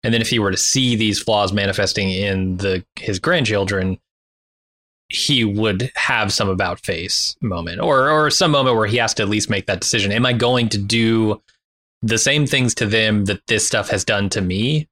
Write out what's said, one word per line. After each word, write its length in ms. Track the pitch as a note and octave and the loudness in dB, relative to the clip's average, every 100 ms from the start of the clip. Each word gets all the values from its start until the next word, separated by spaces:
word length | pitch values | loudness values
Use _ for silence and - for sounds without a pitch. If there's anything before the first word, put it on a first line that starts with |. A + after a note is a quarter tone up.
And 120 | B2+ | 0
then 60 | A2+ | 0
if 80 | A2 | 2
he 100 | A#2+ | 2
were 120 | G2+ | 2
to 60 | F#2 | 0
see 380 | - C3+ B2+ | 0 2 2
these 260 | A2+ A2 G2 | 2 0 0
flaws 320 | - G#2+ G2 | 0 2 2
manifesting 580 | G#2 G2+ G2 G2 - F#2+ | 0 0 0 -2 0 -2
in 480 | F#2 G2+ F#2+ F#2+ F2+ | -2 -2 -2 -2 -2
the, 260 | G2 F#2 - - | -2 -2 -6 -10
his 200 | - F#2+ | -6 -4
grandchildren, 800 | C#3+ F3 A#2 G#2 F#2+ G2 F#2 F#2 _ _ _ _ _ _ _ _ _ _ _ | 0 0 0 0 0 -2 -2 -4 _ _ _ _ _ _ _ _ _ _ _
he 340 | - - C3+ | -6 0 2
would 460 | A2 G2+ A2 F#2+ B2+ - | 2 0 0 0 -4 -4
have 360 | - B2 G#2 | -2 0 -2
some 160 | - G2+ | -2 -2
about 320 | F#2+ F#2 F2 | 0 -2 -4
face 560 | - E2 F2+ - - - | -6 -6 -4 -4 -4 -4
moment 380 | A#2 F2 E2+ F2 | -6 -4 -6 -4
or, 280 | E3+ C#3 C3+ | 0 2 2
or 200 | D#3 D3+ | 2 2
some 200 | - F3+ | 2 2
moment 240 | C#3+ C3 A#2 | 4 2 2
where 100 | G#2+ | 2
he 100 | A#2+ | 2
has 160 | A2+ | 0
to 80 | - | 0
at 60 | G2+ | 0
least 220 | G#2+ - | 0 0
make 160 | G2+ F#2+ | -2 -2
that 140 | F#2 | -4
decision. 320 | - A#2 G2+ | -2 0 0
Am 120 | G#2+ | 0
I 80 | B2+ | 2
going 360 | B2 A#2+ B2+ A#2 | 2 2 2 0
to 80 | G#2 | -2
do 640 | G2+ A#2 A2+ A2+ G#2+ G#2 _ _ _ _ _ _ | -2 2 2 2 2 -2 _ _ _ _ _ _
the 160 | A2+ A2 | -2 0
same 300 | C3+ D3 C#3+ | 2 2 2
things 280 | C#3 B2 - | 2 0 0
to 100 | A2 | 0
them 400 | A2 A2 G#2+ G2+ | 2 2 2 0
that 200 | G2 - | -2 -2
this 200 | A2 - | 0 0
stuff 240 | A2+ G2 | -2 -2
has 140 | G2+ | -4
done 240 | - G#2 G2+ | 0 0 0
to 100 | G#2+ | -2
me? 480 | F2+ F#2 A#2+ D#3 D3+ | -2 0 0 0 -4